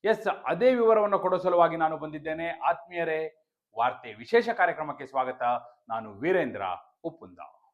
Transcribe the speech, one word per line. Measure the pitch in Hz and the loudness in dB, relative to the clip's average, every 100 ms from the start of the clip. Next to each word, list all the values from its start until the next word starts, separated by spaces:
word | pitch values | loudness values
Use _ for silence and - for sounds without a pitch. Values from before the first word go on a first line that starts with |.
ಎಸ್, | 202 214 202 - 127 | 0 0 -2 -4 -4
ಅದೇ | 170 247 247 | 2 4 4
ವಿವರವನ್ನು | 226 220 208 196 | 4 4 4 0
ಕೊಡೋ | 180 180 | 0 0
ಸಲುವಾಗಿ | 180 175 165 160 | 2 6 4 4
ನಾನು | 160 156 | -2 -2
ಬಂದಿದ್ದೇನೆ. | 156 151 156 160 170 | -10 -10 -8 -6 -6
ಆತ್ಮೀಯರೇ, | 131 135 170 - 175 165 156 160 _ _ _ _ 110 | -2 -2 -2 -4 -4 -2 -2 -4 _ _ _ _ -2
ವಾರ್ತೆ | 123 120 120 | -2 -2 -14
ವಿಶೇಷ | 107 117 233 226 | -16 2 2 2
ಕಾರ್ಯಕ್ರಮಕ್ಕೆ | 220 175 156 151 139 135 | 2 2 2 -6 -8 -6
ಸ್ವಾಗತ. | 135 127 123 120 123 - _ _ | -2 -2 -2 0 -2 -4 _ _
ನಾನು | 113 110 | -8 -8
ವೀರೇಂದ್ರ | 101 151 185 135 104 95 87 - _ | -4 0 2 0 -4 -6 -6 -12 _
ಉಪ್ಪುಂದ. | 165 - 95 85 73 _ _ | -12 -12 -20 -18 -20 _ _